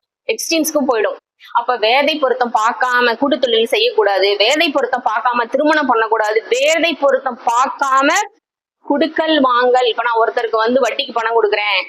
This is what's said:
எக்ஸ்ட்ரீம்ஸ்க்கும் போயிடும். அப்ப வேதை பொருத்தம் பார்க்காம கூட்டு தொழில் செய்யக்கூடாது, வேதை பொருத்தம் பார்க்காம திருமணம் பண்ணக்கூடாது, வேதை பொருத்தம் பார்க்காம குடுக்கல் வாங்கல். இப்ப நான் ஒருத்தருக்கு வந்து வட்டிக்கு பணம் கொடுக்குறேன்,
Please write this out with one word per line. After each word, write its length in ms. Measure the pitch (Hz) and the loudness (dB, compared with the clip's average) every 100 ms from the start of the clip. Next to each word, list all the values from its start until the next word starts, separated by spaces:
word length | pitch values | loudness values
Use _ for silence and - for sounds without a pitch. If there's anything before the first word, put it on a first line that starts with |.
| _ _ - | _ _ -8
எக்ஸ்ட்ரீம்ஸ்க்கும் 640 | 226 - 330 302 302 262 | -8 -4 -2 -2 -2 0
போயிடும். 260 | 226 196 - _ _ - | 0 -2 -6 _ _ -6
அப்ப 200 | 233 240 240 | -4 -2 0
வேதை 360 | 214 254 294 302 | 2 2 0 0
பொருத்தம் 360 | 262 233 247 | -2 0 0
பார்க்காம 600 | 233 220 254 254 247 247 226 | 0 0 0 0 2 2 0
கூட்டு 200 | 277 302 | 0 0
தொழில் 340 | 247 226 226 | 0 0 0
செய்யக்கூடாது, 560 | 220 233 214 202 196 196 202 | 0 0 2 0 2 0 2
வேதை 320 | 214 302 339 | 2 2 0
பொருத்தம் 340 | 277 240 254 | 0 -2 -2
பார்க்காம 420 | 247 220 247 240 233 | -2 -2 -2 -2 -2
திருமணம் 380 | 269 302 311 269 | 0 0 0 0
பண்ணக்கூடாது, 480 | 226 226 220 214 220 - | 0 0 0 0 -2 -2
வேதை 440 | 240 285 330 330 | 0 0 0 -2
பொருத்தம் 440 | 302 277 262 262 240 | 0 0 0 -2 -4
பார்க்காம 640 | - 233 269 - 277 262 277 359 427 _ _ _ _ _ - | -2 0 -2 -2 0 2 2 0 -2 _ _ _ _ _ -4
குடுக்கல் 500 | 285 311 - 320 311 | 0 0 0 0 2
வாங்கல். 480 | 262 240 247 247 247 | 2 2 2 2 2
இப்ப 140 | 208 | 0
நான் 180 | 233 226 | -2 0
ஒருத்தருக்கு 380 | 226 233 226 220 | 0 0 -2 0
வந்து 200 | 220 254 | 2 2
வட்டிக்கு 320 | 240 - 269 | 0 -2 -6
பணம் 240 | 233 226 233 | -4 0 0
கொடுக்குறேன், 420 | 214 208 208 190 | 2 0 0 -2